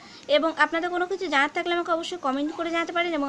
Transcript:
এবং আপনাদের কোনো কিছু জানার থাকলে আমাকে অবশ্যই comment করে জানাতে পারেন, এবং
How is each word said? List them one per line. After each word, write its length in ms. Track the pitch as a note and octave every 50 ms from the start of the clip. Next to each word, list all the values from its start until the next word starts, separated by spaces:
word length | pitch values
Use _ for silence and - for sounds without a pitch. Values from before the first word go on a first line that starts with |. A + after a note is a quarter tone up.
| - - - - - -
এবং 220 | C#4+ D4 D#4+ D#4+ D#4 D4+
আপনাদের 320 | C4+ - E4 E4 F4 F4+
কোনো 160 | F4 F4 F4+
কিছু 200 | F4+ G4 F#4 F#4+
জানার 260 | D4+ D4 C4+ C#4+ D4 -
থাকলে 180 | F4 E4+ F4 F4
আমাকে 180 | F4 E4+ F4
অবশ্যই 260 | E4 D#4+ E4+ - F4+ F4
comment 320 | - C4 C4 C#4 D4 D#4 E4+ F4
করে 120 | E4+ E4+
জানাতে 220 | E4 E4+ E4 F4
পারেন, 200 | E4+ E4+ F4 F4 E4 C#4+
এবং 80 | C#4